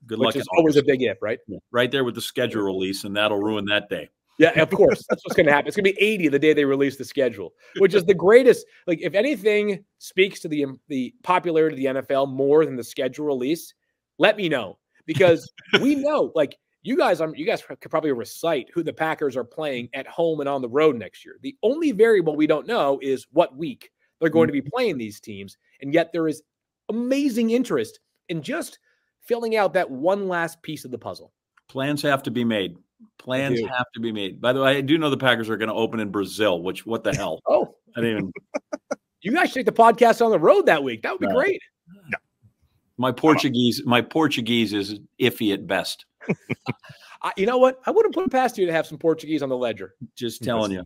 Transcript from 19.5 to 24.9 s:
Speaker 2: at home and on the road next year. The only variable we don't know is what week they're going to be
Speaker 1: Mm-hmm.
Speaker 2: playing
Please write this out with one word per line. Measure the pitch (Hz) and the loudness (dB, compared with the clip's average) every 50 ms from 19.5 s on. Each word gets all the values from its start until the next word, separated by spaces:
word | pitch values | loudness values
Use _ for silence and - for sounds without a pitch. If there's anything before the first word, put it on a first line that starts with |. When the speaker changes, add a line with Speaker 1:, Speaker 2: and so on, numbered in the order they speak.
| _ - 156 151 135 123 120 120 - | _ -8 -8 -6 -6 -6 -8 -10 -12
Speaker 2:
at | 139 131 - | -12 -12 -12
home | - - 170 165 160 151 | -4 -2 0 0 0 -2
and | 143 139 | -4 -4
on | 143 139 | -4 -4
the | 127 120 | -6 -2
road | 113 143 156 156 139 | 0 4 4 4 2
next | 117 98 87 _ - - | 2 -8 -12 _ -20 -20
year. | 82 - - | -20 -20 -18
The | - 139 135 _ | -18 -18 -14 _
only | - 208 277 320 339 294 | -2 -2 -2 0 -2 -2
variable | 233 185 220 226 226 196 170 160 147 | 4 4 6 6 6 4 4 0 0
we | 147 151 151 | 0 2 2
don't | 156 151 123 | 2 0 0
know | 165 233 226 156 139 139 135 139 | -4 -2 0 0 0 0 -2 -2
is | 139 135 120 - _ | -4 -4 -4 -6 _
what | _ 147 175 - - | _ 2 2 2 0
week | 131 170 151 117 - - - _ _ _ _ _ _ | -8 -10 -10 -10 -12 -18 -20 _ _ _ _ _ _
they're | 160 165 | -4 0
going | 151 165 165 156 | 4 4 2 4
to | 143 | 2
be | 139 | -4
Speaker 1:
Mm-hmm. | 135 139 - | -6 -4 -4
Speaker 2:
playing | 254 254 220 | -2 -2 -2